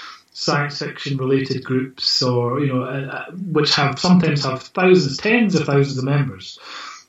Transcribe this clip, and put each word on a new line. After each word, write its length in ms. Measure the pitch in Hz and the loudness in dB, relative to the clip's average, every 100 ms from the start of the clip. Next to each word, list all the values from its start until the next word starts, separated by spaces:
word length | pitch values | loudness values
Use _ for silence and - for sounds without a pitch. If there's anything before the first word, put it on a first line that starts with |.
| - - _ | -18 -20 _
science 460 | - - 147 143 - | -6 -2 -2 -2 -6
fiction 400 | 143 - 147 135 | -8 -8 -6 -4
related 460 | 131 135 135 127 | 0 0 0 -4
groups, 580 | - 131 131 - - - | -2 -2 -2 -4 -2 0
or, 380 | 131 123 120 135 | 2 2 0 0
you 120 | 143 | 0
know, 120 | 127 | 0
uh, 420 | 123 139 135 135 - | -2 -6 -6 -10 -12
uh, 20 | |
which 420 | 180 202 156 147 | -10 -2 0 2
have, 240 | - 139 127 | 2 0 0
sometimes 480 | 180 180 160 147 139 | 4 6 6 0 -2
have 160 | 127 | -6
thousands, 560 | - - 185 180 139 - | -8 0 6 6 4 -2
tens 380 | 208 240 214 175 | 2 2 4 2
of 100 | 143 | 2
thousands 320 | 143 139 135 | 2 2 0
of 60 | |
members. 560 | 135 143 135 92 - - - - - - | 0 0 0 -6 -16 -18 -18 -16 -16 -18